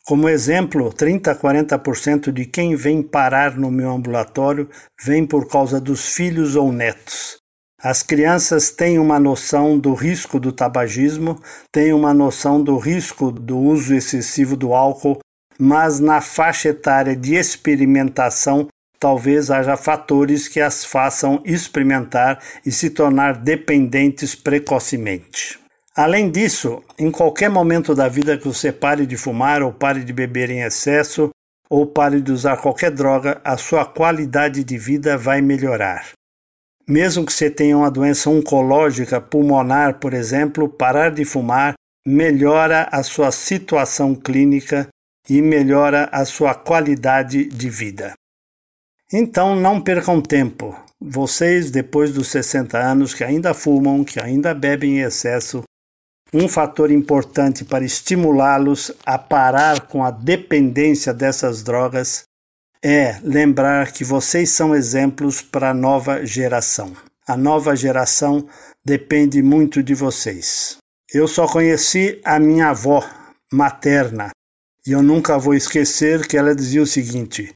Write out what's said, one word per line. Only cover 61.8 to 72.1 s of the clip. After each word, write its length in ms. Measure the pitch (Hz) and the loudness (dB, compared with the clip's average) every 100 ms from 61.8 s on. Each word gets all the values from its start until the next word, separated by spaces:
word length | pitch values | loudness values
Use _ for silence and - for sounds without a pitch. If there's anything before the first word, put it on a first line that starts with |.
| 127 131 127 - - _ _ _ _ _ | -2 -2 -6 -8 -12 _ _ _ _ _
é 360 | 147 147 131 101 | 2 2 2 -2
lembrar 720 | - 139 147 135 135 143 131 | -2 2 2 2 2 0 -2
que 100 | - | -6
vocês 460 | 131 135 - 170 175 | -4 -2 0 0 0
são 260 | - 156 | 0 2
exemplos 680 | 151 117 135 139 135 143 135 | 2 0 0 -2 -2 -4 -4
para 280 | - 139 131 | -6 -4 -2
a 40 | |
nova 500 | 131 131 135 127 139 | 0 0 0 0 -4
geração. 720 | 120 113 127 120 113 - 98 92 - _ - | -4 -4 -2 -2 -2 -6 -8 -16 -20 _ -8
A 80 | 127 | -2
nova 400 | 139 156 147 135 | 0 2 0 0
geração 720 | 131 127 123 - 143 147 147 - - _ | 0 0 0 0 0 -2 -4 -18 -20 _
depende 580 | 131 139 - 147 143 139 | -4 -2 0 2 2 4
muito 400 | 135 151 151 143 | 4 4 4 0
de 120 | 131 | -2
vocês. 840 | 135 135 - - 95 - - - - _ _ _ | 0 -2 -4 -6 -8 -8 -6 -8 -10 _ _ _
Eu 160 | 143 156 | 0 0
só 180 | - 156 | 2 0
conheci 720 | 165 165 156 - 185 196 | 2 2 2 0 0 0